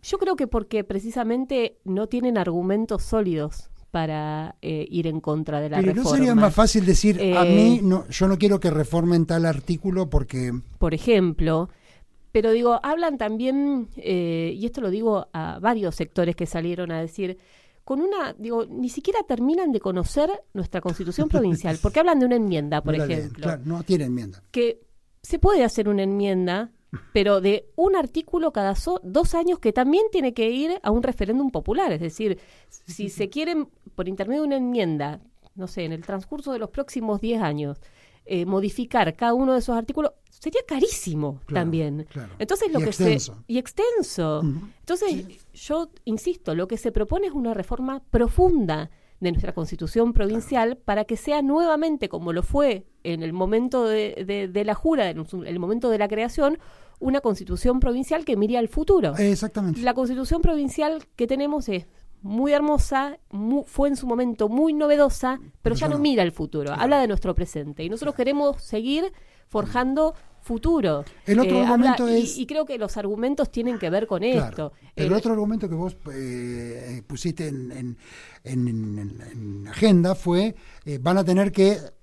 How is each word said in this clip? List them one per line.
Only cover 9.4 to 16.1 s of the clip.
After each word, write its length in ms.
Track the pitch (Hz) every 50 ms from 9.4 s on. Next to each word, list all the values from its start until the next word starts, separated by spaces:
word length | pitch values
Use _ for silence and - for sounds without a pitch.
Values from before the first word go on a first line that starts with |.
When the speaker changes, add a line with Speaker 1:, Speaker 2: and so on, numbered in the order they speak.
| 165
Speaker 2:
artículo 600 | 165 156 139 127 - 175 156 - 190 180 185 185 151
porque"? 440 | 131 147 131 - - 127 127 123 120 123 - - - -
Speaker 1:
Por 160 | - 170 160
ejemplo, 760 | 160 - 240 233 202 185 175 160 - 165 160 160 160 170 180 - _ _ _ - - - _ _ - - -
pero 220 | - 220 214 226 220
digo, 260 | 233 240 240 233 - -
hablan 340 | 277 302 330 339 330 285 247
también, 680 | 226 214 214 220 240 262 262 277 285 285 285 262 233 208 -
eh, 560 | - - - 190 180 175 170 165 165 165 170 175
y 80 | 185 208
esto 160 | 233 233 -
lo 100 | 247 196
digo 360 | 180 214 226 226 214 190 - _ _
a 260 | 165 160 165 - -
varios 380 | 175 220 240 220 202 170 170
sectores 400 | - 170 156